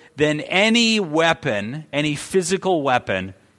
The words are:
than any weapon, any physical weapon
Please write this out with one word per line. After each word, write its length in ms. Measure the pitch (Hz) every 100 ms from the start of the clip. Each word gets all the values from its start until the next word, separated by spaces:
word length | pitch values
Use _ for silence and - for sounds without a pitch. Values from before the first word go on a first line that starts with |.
| - -
than 240 | 151 151
any 580 | - 180 220 233 226 220
weapon, 840 | 170 156 165 165 147 104 104 147 151
any 220 | 139 151
physical 680 | 143 - 190 165 190 185 170
weapon 520 | 139 123 123 95 92 - _